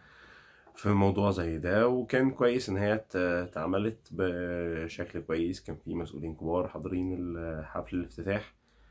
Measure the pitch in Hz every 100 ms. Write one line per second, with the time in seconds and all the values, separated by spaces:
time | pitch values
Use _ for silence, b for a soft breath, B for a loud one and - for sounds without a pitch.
0 | B B B B B B B - 104 101
1 | 98 95 101 87 85 80 85 101 120 127
2 | 117 127 135 131 120 120 113 95 104 110
3 | - 92 90 87 87 80 82 95 107 -
4 | - 85 92 87 87 87 85 82 82 -
5 | 90 85 - 80 85 92 - 78 87 85
6 | 82 71 82 78 80 87 90 80 78 90
7 | 92 90 87 85 82 78 78 90 78 92
8 | 87 - 87 101 - _ b b b